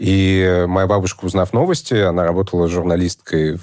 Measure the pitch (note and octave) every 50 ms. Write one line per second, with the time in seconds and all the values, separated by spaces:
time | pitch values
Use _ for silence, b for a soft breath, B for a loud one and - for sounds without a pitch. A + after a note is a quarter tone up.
0 | - F2+ F#2+ G2 F#2+ F#2+ F#2+ F#2+ F#2+ F#2 F2+ F2+ F2 F2 F2+ F#2+ F#2+ F#2 G#2 G2+
1 | F#2 F2+ - - - F2+ E2+ F#2+ F#2 F#2 - A#2 D3+ F#3 F3+ D#3 - - C3 A2
2 | G2+ F#2 E2+ F2 F2+ E2 E2+ F2+ F#2+ F#2+ - F2 E2+ E2 E2+ F2 E2+ F2 E2+ E2+
3 | F2+ F2 - - _ - - D#2+ D#2 D#2 D#2 F2+